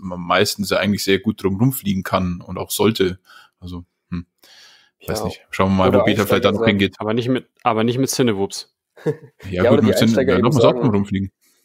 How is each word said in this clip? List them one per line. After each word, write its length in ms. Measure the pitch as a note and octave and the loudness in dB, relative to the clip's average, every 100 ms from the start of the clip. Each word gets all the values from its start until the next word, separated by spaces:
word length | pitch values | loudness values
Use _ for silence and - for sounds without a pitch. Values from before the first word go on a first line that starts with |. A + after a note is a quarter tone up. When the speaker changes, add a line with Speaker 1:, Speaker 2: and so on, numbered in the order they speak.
Speaker 1:
man 200 | F#2 F2+ | -12 -8
meistens 500 | F2 F#2 G#2 - F#2+ | -2 0 0 -2 -4
ja 80 | F2 | -2
eigentlich 260 | G2+ F#2+ | 0 -2
sehr 140 | - F#2+ | 0 0
gut 240 | A2 - | 0 -2
drum 160 | F#2+ F#2+ | -2 0
rumfliegen 440 | C3 C3+ G2+ F#2+ | 0 0 -4 -4
kann 380 | - G2 F2+ F2+ | -2 -2 -2 -6
und 180 | - F#2 | -10 -12
auch 120 | F#2 | -8
sollte. 480 | - G#2 G#2+ F#2 F#2 _ - _ _ | 0 2 2 -2 -4 _ -20 _ _
Also, 240 | F2+ F2 E2+ _ _ | -14 -14 -16 _ _
hm, 160 | F2 - _ _ - - _ _ _ - | -10 -10 _ _ -20 -20 _ _ _ -8
weiß 120 | G#2+ | -6
Speaker 2:
Ja. 60 | G#2+ | -6
Speaker 1:
nicht. 140 | - _ | -8 _
Schauen 220 | - F#2+ | -2 2
wir 40 | F#2+ | 2
mal, 120 | F#2 | 4
Speaker 2:
Oder 120 | G2+ | 4
Speaker 1:
wo 40 | |
Betaflight 280 | G#2+ G#2 G2 G2 | 2 0 0 2
Speaker 2:
Einsteiger 40 | |
Speaker 1:
dann 140 | G2+ | 2
noch 60 | G#2 | 2
Speaker 2:
sagen 100 | A2 | 2
Speaker 1:
hingeht. 240 | G2+ F#2+ - | 2 0 -2
Speaker 3:
Aber 140 | G#2+ | -4
nicht 140 | A#2 A#2 | -2 -2
mit, 180 | B2 - _ | -4 -6 _
aber 220 | B2 A2 | -2 0
nicht 140 | A#2 B2 | 0 0
mit 100 | C3 | -2
Cinewhoops. 640 | - B2 G2 G2 - - _ _ - | 0 0 0 -4 -6 -16 _ _ -10
Speaker 1:
<laughs> 80 | D#3 D3 - _ F#2+ | -8 -8 -12 _ -8
Ja, 140 | F2+ | 0
Speaker 2:
Ja, 80 | A2+ | 2
Speaker 1:
gut, 20 | |
Speaker 2:
oder 80 | C#3+ | 4
die 40 | G#2+ | 4
Speaker 1:
mit 100 | B2+ | 4
Cine-, 120 | A2+ | 2
Speaker 2:
Einsteiger 240 | A2+ C3 | 2 2
Speaker 1:
ja, 60 | - | 2
Speaker 2:
eben 60 | A#2+ | 2
Speaker 1:
doch, 60 | |
man 80 | - | 4
sagt 120 | A#2+ B2+ | 4 4
Speaker 2:
sagen, 80 | A#2 | 2
Speaker 1:
nur 60 | G2+ | 0
rumfliegen. 340 | G2+ G2 G2 - _ _ | 0 -4 -6 -10 _ _